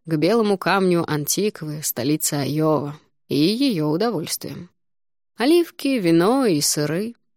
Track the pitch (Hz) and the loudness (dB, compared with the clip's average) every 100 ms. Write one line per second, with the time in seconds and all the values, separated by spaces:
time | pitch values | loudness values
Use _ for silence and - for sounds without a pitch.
0 | 165 156 165 233 208 190 170 190 185 170 | -6 0 2 2 2 0 0 2 2 2
1 | - 147 143 - 208 - 151 151 - - | 0 -4 -2 -2 -4 -4 -10 -8 -8 -4
2 | 131 156 - 147 131 151 156 147 143 151 | -2 -2 -2 -4 -2 0 0 0 -2 -10
3 | _ _ - 143 170 226 277 175 151 160 | _ _ -4 0 2 2 0 0 0 0
4 | 233 170 - - - - 175 _ _ _ | -2 -4 -6 -10 -10 -14 -18 _ _ _
5 | _ _ _ - 262 349 330 - 277 254 | _ _ _ -2 2 4 2 -4 -2 0
6 | 170 165 185 269 240 147 - 156 147 170 | 4 4 4 4 2 2 0 0 -2 -4
7 | 220 - _ | -6 -10 _